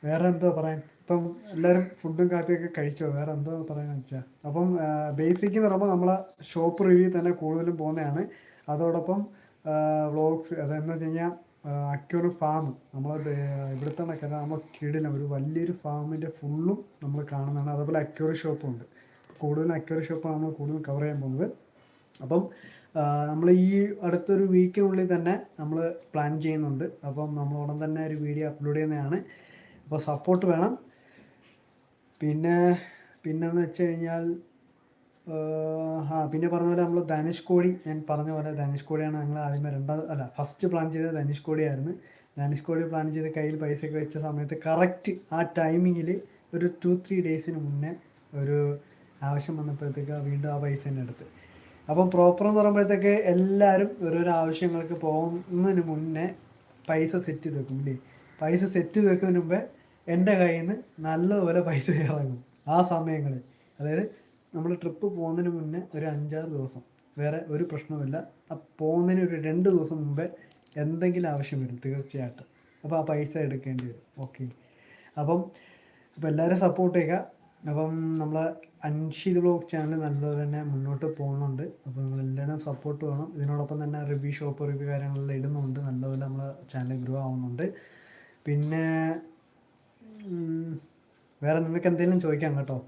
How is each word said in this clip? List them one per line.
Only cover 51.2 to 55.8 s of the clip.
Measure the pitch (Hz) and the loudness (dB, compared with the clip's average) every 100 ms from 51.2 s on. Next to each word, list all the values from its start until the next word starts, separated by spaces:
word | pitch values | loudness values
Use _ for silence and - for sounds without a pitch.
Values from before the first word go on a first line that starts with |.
| - - - - - - - | -16 -20 -20 -20 -20 -20 -2
അപ്പം | 156 185 | 4 4
പ്രോപ്പർ | 180 175 175 208 | 8 8 8 4
എന്ന് | 214 | 6
പറയുമ്പോഴത്തേക്ക് | 208 202 196 202 196 208 196 | 6 6 4 6 6 4 6
എല്ലാവരും | 180 190 196 202 190 202 - 175 | 4 4 6 8 8 4 0 0
ഓരോരോ | 165 175 165 | 2 4 4
ആവശ്യങ്ങൾക്ക് | 160 160 180 170 160 165 | 2 2 0 0 -4 -4
പോകുന്നതിന് | 160 151 170 170 185 175 185 190 | 0 0 0 -4 -4 2 4 4